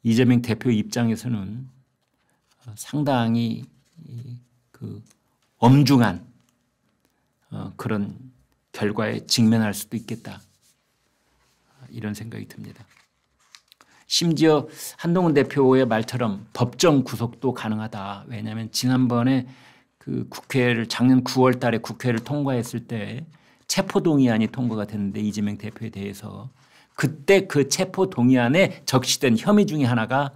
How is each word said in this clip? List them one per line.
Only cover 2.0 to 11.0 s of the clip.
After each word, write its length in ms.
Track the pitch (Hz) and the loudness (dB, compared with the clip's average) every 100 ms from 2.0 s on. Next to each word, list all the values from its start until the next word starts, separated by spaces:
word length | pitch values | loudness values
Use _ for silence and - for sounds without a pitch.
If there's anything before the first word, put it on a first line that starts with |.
| _ _ _ _ _ _ 120 | _ _ _ _ _ _ -20
상당히 880 | 104 - 151 143 127 113 117 117 113 - _ _ - | -18 -8 -4 0 2 2 0 -2 -6 -12 _ _ -20
이, 320 | - 120 120 123 _ _ _ | -18 -16 -16 -18 _ _ _
그 300 | _ 110 104 - _ _ _ _ _ | _ -14 -14 -20 _ _ _ _ _
엄중한, 680 | 120 139 139 135 110 87 - _ _ _ _ _ _ _ _ _ _ _ _ | 6 8 8 6 4 0 -12 _ _ _ _ _ _ _ _ _ _ _ _
어, 220 | - - - | -12 -12 -10
그런 400 | 104 107 101 - - _ _ _ _ | -4 -4 -4 -10 -20 _ _ _ _
결과에 520 | - 104 107 107 110 | -4 -4 -2 -4 -6
직면할 480 | - - 110 113 107 | -4 2 4 4 0
수도 220 | 101 - | -4 -8
있겠다. 460 | 113 - 113 - 95 _ _ _ _ _ _ | -10 -10 -14 -14 -18 _ _ _ _ _ _